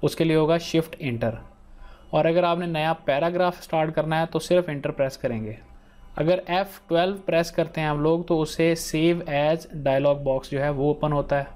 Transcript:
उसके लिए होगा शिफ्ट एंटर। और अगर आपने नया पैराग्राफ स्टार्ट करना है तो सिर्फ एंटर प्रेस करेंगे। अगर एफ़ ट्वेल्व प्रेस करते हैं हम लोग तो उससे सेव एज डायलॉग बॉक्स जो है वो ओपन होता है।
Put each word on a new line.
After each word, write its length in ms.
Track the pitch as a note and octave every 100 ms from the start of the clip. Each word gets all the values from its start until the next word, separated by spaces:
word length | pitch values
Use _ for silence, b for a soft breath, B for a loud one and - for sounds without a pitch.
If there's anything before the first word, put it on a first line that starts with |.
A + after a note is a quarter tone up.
उसके 200 | D3 -
लिए 120 | D#3+ D#3
होगा 200 | D#3 E3
शिफ्ट 380 | E3 D#3+ D#3+ -
एंटर। 360 | D3 A#2 B2 - - - - b b b b
और 120 | D#3 D#3
अगर 200 | E3 E3+
आपने 220 | E3+ F3
नया 240 | D#3+ D#3 D#3 -
पैराग्राफ 560 | C#3 E3 F3 F3+ F3
स्टार्ट 320 | - D#3+ D#3
करना 260 | D#3+ D#3 D#3+
है 60 | E3
तो 140 | D#3+
सिर्फ 300 | - F3+ F3
एंटर 220 | C#3+ D3
प्रेस 260 | D3 C3+ -
करेंगे। 400 | C3+ A#2 G#2+ G#2+ - - b b b -
अगर 240 | D3+ F3+ F#3
एफ़ 300 | F3+ G3 - -
ट्वेल्व 280 | E3+ F#3 G3 -
प्रेस 240 | E3 E3+
करते 300 | - D#3+ -
हैं 80 | D#3
हम 140 | D3
लोग 240 | D3+ E3 E3+
तो 100 | E3
उससे 340 | D#3 - E3 E3
सेव 500 | - D#3+ E3 E3+ E3+
एज 380 | C#3+ D3 E3 E3 D#3+
डायलॉग 480 | C#3 C3+ C#3+ C#3+
बॉक्स 280 | C#3 C3 -
जो 80 | C#3
है 100 | C#3+
वो 200 | C#3+ C#3+
ओपन 200 | D3 D3+
होता 280 | D3 C#3 C#3+
है। 80 | C3+